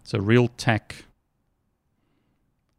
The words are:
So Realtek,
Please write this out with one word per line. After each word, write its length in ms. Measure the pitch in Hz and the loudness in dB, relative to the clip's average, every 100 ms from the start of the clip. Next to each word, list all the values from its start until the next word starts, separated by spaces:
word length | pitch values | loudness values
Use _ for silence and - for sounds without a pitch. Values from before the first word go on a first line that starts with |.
So 140 | - 104 | -8 -4
Realtek, 840 | 101 120 120 - - 107 - - - _ _ _ _ _ _ _ _ _ _ _ _ _ _ _ _ | 0 2 2 -2 -2 -2 -4 -20 -20 _ _ _ _ _ _ _ _ _ _ _ _ _ _ _ _